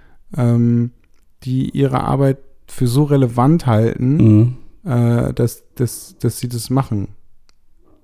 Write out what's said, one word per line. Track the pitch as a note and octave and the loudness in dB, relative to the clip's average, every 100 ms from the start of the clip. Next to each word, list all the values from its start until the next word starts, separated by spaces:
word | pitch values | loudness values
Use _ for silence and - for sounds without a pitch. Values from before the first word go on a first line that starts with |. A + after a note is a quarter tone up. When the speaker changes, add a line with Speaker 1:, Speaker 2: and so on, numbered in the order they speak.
| - - - | -20 -20 -12
Speaker 1:
ähm, | - A#2+ A#2 A#2 A#2+ A#2+ - _ _ _ _ | -4 0 2 2 0 -2 -8 _ _ _ _
die | C3 C3 C3+ - | -6 -4 -4 -2
ihre | C#3 C3 | -2 -2
Arbeit | - C3+ C3+ C3+ - - - | -2 0 0 -2 -8 -20 -14
für | - B2 | -4 0
so | B2+ | 0
relevant | D3 C#3+ B2+ A#2+ C3 E3 B2+ | 2 2 2 2 2 2 2
halten, | A2 A2+ - B2+ D3+ | 2 2 0 0 4
Speaker 2:
Mhm. | A2+ G#2+ A#2+ B2+ - - F#3 | 6 6 4 -2 -14 -14 -4
Speaker 1:
äh, | A#2+ A#2 A#2 B2+ | 0 2 0 -2
dass, | B2 A#2+ - - | -2 -4 -4 -12
dass, | - B2 - - - | -6 -6 -6 -18 -8
dass | A#2+ - | -6 -6
sie | B2 | -8
das | A#2+ - | -8 -4
machen. | C3 C3 G#2 G2 - - - - _ _ - _ _ | -4 -2 -6 -8 -12 -20 -20 -20 _ _ -20 _ _